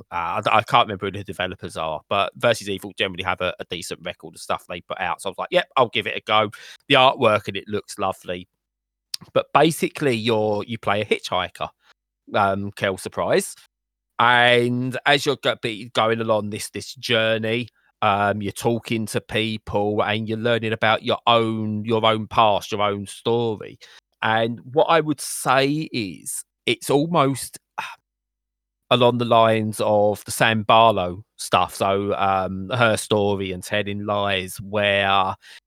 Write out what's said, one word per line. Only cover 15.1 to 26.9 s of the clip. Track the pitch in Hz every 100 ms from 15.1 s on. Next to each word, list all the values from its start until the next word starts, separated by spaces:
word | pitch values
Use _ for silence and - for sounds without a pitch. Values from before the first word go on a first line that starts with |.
| 143 147
you're |
go-, | 131 135 110
be | 120 107 120
going | - 113 113
along | 113 107 104
this, | 107 -
this | 104 -
journey, | - 120 117 110 113 110 117 117 _ _ -
um, | 107 101 101 104
you're | 101
talking | - 117 120 - 113 110
to | 117
people | - 110 110 107 - 104 104 104
and | 101 107 110
you're | 110
learning | 120 117 110
about | 107 110 101
your | 120 107 -
own, | 117 113 113 107 107
your | 110 110 113
own | 110 107
past, | - 110 98 -
your | 104
own | 104 101 98
story. | - 120 117 117 104 - 113 - - _ -
And | 110 110 117 113
what | 127 143
I | - 165
would | 151 143
say | - - 147 131 139 151 160
is | 127 98 73 - - - _
it's | - 117 -